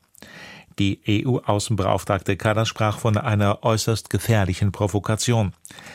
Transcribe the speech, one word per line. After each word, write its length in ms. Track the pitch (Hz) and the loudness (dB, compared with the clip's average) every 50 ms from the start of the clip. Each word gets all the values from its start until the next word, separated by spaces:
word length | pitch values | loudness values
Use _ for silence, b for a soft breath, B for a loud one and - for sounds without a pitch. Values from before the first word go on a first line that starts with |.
| _ _ _ - B B B B B B B B B B - - | _ _ _ -20 B B B B B B B B B B -4 0
Die 220 | 101 98 98 - _ | 0 0 0 -2 _
E-U-Außenbeauftragte 1300 | - 104 104 - 131 120 135 - - 104 104 101 - 110 95 95 101 104 98 - - 104 95 - - 101 87 | 0 0 2 2 0 -2 -2 0 0 0 0 0 -2 -2 0 2 2 0 0 0 0 -2 0 0 -2 -2 0
Kallas 320 | - 110 107 107 113 113 | 2 0 2 2 0 -2
sprach 280 | - - 113 107 101 - | 0 0 0 0 0 0
von 200 | - 117 104 104 | 0 2 2 2
einer 440 | - 127 107 101 104 101 104 - | 2 0 2 2 2 2 0 0
äußerst 480 | - 113 110 107 - - 113 107 - - | 0 0 0 2 0 0 -2 -2 -4 -4
gefährlichen 600 | - 101 - - 117 110 98 90 92 - 104 101 | -4 -4 0 2 2 2 2 0 0 0 0 -2
Provokation. 800 | 87 - 104 101 - 104 92 - 110 107 - - 120 113 107 90 - - B B B B B B B | 0 0 -2 0 0 -2 -2 -2 -4 -2 0 0 0 0 0 -2 -4 -8 B B B B B B B